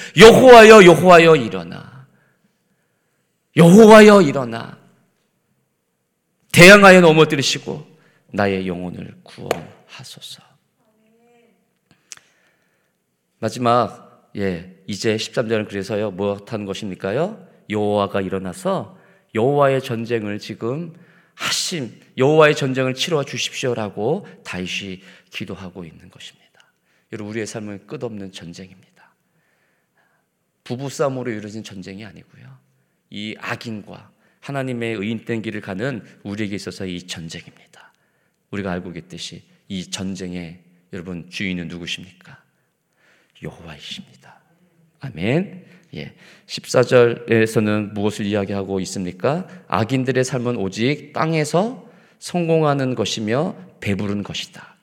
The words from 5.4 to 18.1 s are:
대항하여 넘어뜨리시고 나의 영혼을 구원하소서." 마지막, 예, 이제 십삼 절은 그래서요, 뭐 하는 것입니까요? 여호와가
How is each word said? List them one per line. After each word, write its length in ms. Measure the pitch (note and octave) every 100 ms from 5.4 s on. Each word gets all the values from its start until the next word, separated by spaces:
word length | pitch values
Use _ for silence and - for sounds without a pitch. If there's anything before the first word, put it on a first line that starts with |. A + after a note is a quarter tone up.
| _ _ _ _ _ _ _ _ _ _ _
대항하여 500 | - F3 G#3 G3 F#3
넘어뜨리시고 840 | E3+ D#3 D#3 D3 B2+ C#3 - D3+ - _ _ _ _
나의 360 | G2 G2+ F#2+ F#2
영혼을 480 | F2 F2+ F#2 F2+ -
구원하소서." 1200 | - - F#2+ E2+ F2 - _ - B2+ - - - _ _ _ _ A3+ G#3+ A3 _ A#3 A#3+ A#3+ _ _ _ _ _ - - _ _ _ _ _ _ _ _ _ _ _ _
마지막, 920 | A2+ B2+ A#2+ A#2+ G#2+ - - _ _ -
예, 420 | G2 E2+ E2+ - -
이제 300 | G2 A2+ G#2+
십삼 320 | - - A2
절은 180 | A2+ G#2
그래서요, 440 | G2 F#2+ G#2 G#2+
뭐 320 | F2+ G2+ G2+ -
하는 180 | A2 G2
것입니까요? 840 | F#2+ G#2 F2+ G2 B2 F#3 A3 - _ -
여호와가 520 | G#2+ G#2 G#2 G2